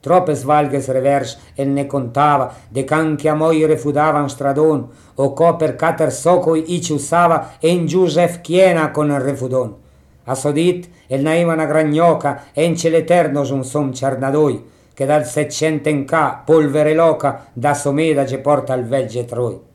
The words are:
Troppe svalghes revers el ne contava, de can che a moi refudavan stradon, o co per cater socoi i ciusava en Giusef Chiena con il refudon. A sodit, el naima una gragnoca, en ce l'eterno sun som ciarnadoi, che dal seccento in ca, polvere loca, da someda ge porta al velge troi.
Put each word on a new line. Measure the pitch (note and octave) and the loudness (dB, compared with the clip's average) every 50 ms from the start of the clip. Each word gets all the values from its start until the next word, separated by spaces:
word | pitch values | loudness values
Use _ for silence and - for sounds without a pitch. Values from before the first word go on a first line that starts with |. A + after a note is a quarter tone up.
Troppe | _ C3+ E3+ F#3 F3+ F3 D3+ | _ 2 2 2 2 2 -4
svalghes | B2 B2 C3+ D3+ D3+ D3 C#3 B2+ C#3 C3 - | -4 -2 0 2 2 2 0 -2 -4 -4 -2
revers | - C3 C3 C#3 C#3 C#3 B2+ A#2+ - - - - - | -2 0 2 2 2 2 0 -4 -12 -16 -20 -20 -8
el | - C#3 C#3 | -6 -4 -2
ne | C#3 C#3 C#3+ | -2 -2 -4
contava, | C#3 - C#3 B2+ A#2+ A#2+ C#3 D3 D3 D3 C3+ C3 A#2+ - - - - | -4 -4 -6 -6 -4 0 2 4 4 4 2 0 -4 -8 -18 -20 -10
de | - C3+ C3 | -6 -6 -4
can | C3+ D3+ D#3 D#3+ D#3 D3+ | -2 0 0 0 0 -2
che | C#3+ - D#3 | 0 0 -2
a | D3+ | 0
moi | D3+ D#3 D#3+ E3 D#3 D#3 | 2 0 2 2 2 2
refudavan | D3+ D#3 - - D3 C#3 D3 D3+ D#3 D3 D3 C#3+ C3+ | 2 2 0 0 -2 0 2 2 2 2 0 -2 -4
stradon, | - - C#3+ C#3 C3+ C#3+ D#3 D#3+ D3+ C3+ A#2 - - - - - _ | -6 -4 -2 -2 0 2 2 2 2 0 -4 -8 -14 -20 -20 -20 _
o | - C3+ C3+ C3+ | -2 -2 -2 2
co | - E3 E3+ D#3+ | 2 2 2 2
per | E3 D#3 D#3 - | 2 -2 -2 -2
cater | - - E3 E3 - D#3+ D#3 - | 0 -2 -2 0 0 -2 -2 -2
socoi | - - E3 F3+ F3 F3 D#3+ E3 D#3+ D#3+ D#3+ F3+ | -2 0 2 2 2 2 2 0 0 -2 -2 -4
i | F3 | -4
ciusava | - - D#3 C#3+ C#3+ - E3 E3+ F3 E3+ E3 D#3 - - - - | -4 -4 -4 -4 -4 -2 0 2 4 4 2 0 -2 -6 -14 -2
en | - D#3+ F3 F3+ E3+ | 0 0 2 2 0
Giusef | C#3+ D3+ F#3 F#3 E3+ C#3+ E3 F3 E3+ E3+ - | 0 2 2 2 2 2 2 2 2 0 -6
Chiena | - - E3 F3+ F#3+ F#3 F3 E3 D#3+ D3 - | -8 -2 2 4 4 4 4 2 0 -2 -2
con | D3 D3 D3 | -2 0 0
il | C#3+ C#3 | 0 0
refudon. | B2+ C#3 C#3 A#2 B2+ B2+ B2+ B2+ B2 A2+ G2 - _ - _ _ _ _ _ _ _ | -2 -2 -4 -4 -6 -4 -2 -2 -2 -4 -8 -14 _ -20 _ _ _ _ _ _ _
A | - C3+ | -8 -6
sodit, | C3+ - D3 D3 D3 E3+ F3+ F3+ F3+ F3 - - - _ _ | -4 -2 -2 0 2 0 0 0 -2 -6 -14 -20 -20 _ _
el | C3 C3+ C#3+ | -4 -2 0
naima | D#3 D#3+ E3+ F3 E3+ E3 | 0 2 2 2 2 0
una | D#3 D#3+ | 0 -2
gragnoca, | C#3+ D3+ D#3 D#3 D3+ D3 D#3 E3+ E3+ D#3+ - - C#3+ C#3 - - - _ | 0 0 0 2 2 2 2 4 2 2 2 0 -4 -4 -4 -12 -10 _
en | - D#3 E3+ E3 | 0 0 0 0
ce | E3 - E3 | 0 0 2
l'eterno | D#3+ E3 D#3+ - E3+ F3+ E3 D3 C#3 C#3+ C#3+ | 2 2 2 4 2 2 2 2 0 -2 -2
sun | B2 C#3 C#3 C3 | -2 -2 -4 -6
som | B2+ - D3 D3 C3+ B2 | -4 -4 -4 -4 -4 -4
ciarnadoi, | B2 C3 C3+ C3 A#2 C3 C3+ C#3 D3+ D#3 C#3+ A#2+ - - - _ _ _ _ _ | -4 -4 -4 -4 -2 -4 -2 2 2 2 2 0 -4 -8 -16 _ _ _ _ _
che | - C#3 | -6 -2
dal | C3+ D3 D3+ D3+ | 0 0 0 0
seccento | - - D3+ D3+ D3 - - D3+ D#3+ D#3 D3+ C#3+ D3+ | -2 -4 -4 -4 -4 -4 -4 -2 -2 -2 -2 -2 -2
in | D3+ C#3+ C3+ | -2 -2 -2
ca, | C3+ - D#3+ D3+ C#3+ - - - | -2 0 0 0 0 -2 -6 0
polvere | - D#3 D#3+ D3+ C#3+ C#3 D3+ D3+ D3+ D#3 | 2 4 4 4 2 2 2 2 2 2
loca, | D#3+ E3+ E3 D3+ D#3 - C#3+ C3 - - - _ | 4 4 2 2 2 0 -2 -4 -4 -12 -16 _
da | A#2+ A#2+ A#2+ A#2+ | -2 0 0 0
someda | - - C#3+ C#3 D3 D#3+ D#3+ D3+ C#3 C#3 | 0 -2 -2 0 0 2 2 2 0 0
ge | A#2+ B2+ B2+ | -2 -4 -4
porta | - C#3+ D3 C#3 C3 - C3 | 0 0 0 0 0 -2 -4
al | B2+ B2 | -4 -2
velge | A2+ C3 C#3 B2 G#2+ G#2+ B2 A#2 | -2 -2 -2 -2 -2 -6 -8 -8
troi. | A#2+ A#2+ A#2 B2 A2+ F#2+ - - _ _ | -6 -4 -4 -4 -4 -6 -8 -16 _ _